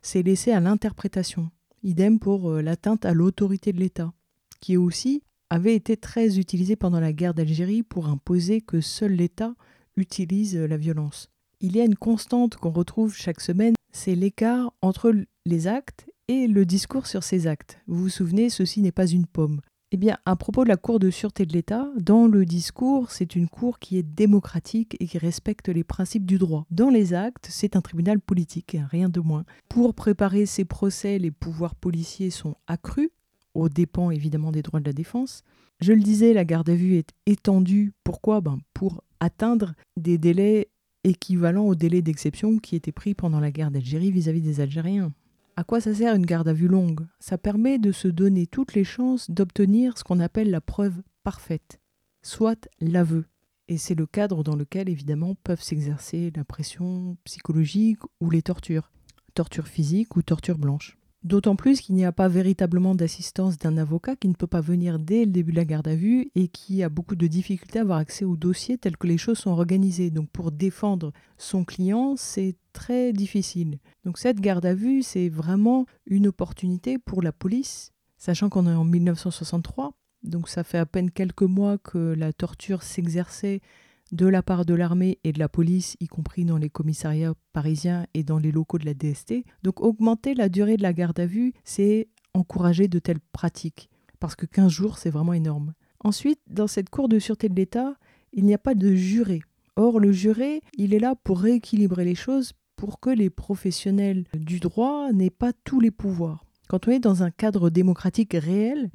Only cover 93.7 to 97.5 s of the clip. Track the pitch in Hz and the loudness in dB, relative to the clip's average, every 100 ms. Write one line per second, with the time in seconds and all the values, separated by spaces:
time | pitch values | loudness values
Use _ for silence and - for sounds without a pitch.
93.7 | - - _ _ - 160 - 170 - 190 | -12 -20 _ _ -12 -10 -8 -4 4 4
94.7 | 156 208 - 170 147 170 170 156 147 147 | 4 -2 -2 -4 -2 0 0 -2 -4 -6
95.7 | - _ _ 208 202 285 302 - 196 208 | -10 _ _ -2 0 0 -2 -4 -4 -2
96.7 | - 190 - 269 220 - 214 220 | -2 -6 -2 2 2 2 -2 0